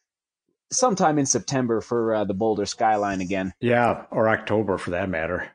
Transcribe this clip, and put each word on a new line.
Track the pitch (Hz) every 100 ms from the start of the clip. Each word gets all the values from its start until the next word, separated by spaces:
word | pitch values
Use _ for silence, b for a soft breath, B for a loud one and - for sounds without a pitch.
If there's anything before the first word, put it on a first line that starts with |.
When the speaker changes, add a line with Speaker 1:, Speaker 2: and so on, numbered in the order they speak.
| _ _ _ _ _ _ _
Speaker 1:
sometime | - 254 196 170 147
in | 135
September | 117 - 135 123 110
for, | - 120 113
uh, | 107
the | 101
Boulder | 98 113 101 101
skyline | - 113 107 101 95
again. | 90 95 95 -
Speaker 2:
Yeah, | 120 120 120 - -
or | 160 110
October | 107 - 107 98 90
for | -
that | 87 98
matter. | 82 82 87 -